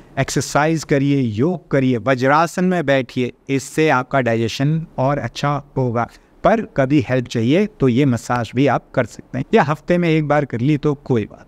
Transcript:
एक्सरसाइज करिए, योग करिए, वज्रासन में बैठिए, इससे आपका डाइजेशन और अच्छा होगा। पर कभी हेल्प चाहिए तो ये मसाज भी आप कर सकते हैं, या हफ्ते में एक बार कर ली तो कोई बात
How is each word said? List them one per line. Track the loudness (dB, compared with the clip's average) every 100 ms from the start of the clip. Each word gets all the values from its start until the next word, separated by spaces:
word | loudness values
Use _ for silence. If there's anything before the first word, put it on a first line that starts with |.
| -14 -6
एक्सरसाइज | -2 -2 -2 0 0 0
करिए, | 0 0 2 0
योग | 0 0 0 -2 -2
करिए, | 0 0 0
वज्रासन | 0 0 4 4 2 0 0
में | 0 0
बैठिए, | 0 0 -4 -4 -6 -4
इससे | -4 -4 0 2
आपका | 2 0 0
डाइजेशन | 0 0 -2 -2 -2 -2 -4 -4
और | -2 -2
अच्छा | -6 -4 -4 -4 -6 -4
होगा। | -2 -2 -4 -8 _ _
पर | 0 0 -2 -2
कभी | 2 2 2
हेल्प | -2 -2
चाहिए | -4 0 0 0
तो | 0 0
ये | 2 2
मसाज | 0 -2 -4 -4 0
भी | 2
आप | 0 -2 -4
कर | -4
सकते | -6 -12 -8
हैं, | 0
या | 2
हफ्ते | 2 -2 0 0
में | 2
एक | 2 2
बार | 0 0
कर | -2
ली | 0 0
तो | 0 -4
कोई | -2 -2 -2
बात | -12